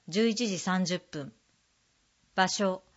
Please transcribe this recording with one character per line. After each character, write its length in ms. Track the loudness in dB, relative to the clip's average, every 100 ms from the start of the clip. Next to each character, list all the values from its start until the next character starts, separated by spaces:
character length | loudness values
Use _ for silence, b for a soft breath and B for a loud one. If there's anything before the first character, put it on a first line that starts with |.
| -4
十 200 | 2 2
一 200 | 2 -2
時 100 | -2
三 260 | 0 0
十 140 | 0 -2
分。 340 | -6 -12 -12 -14 _ _ _ _ _ _ _ _ _
場 140 | 0 0
所、 340 | 2 0 -2 -8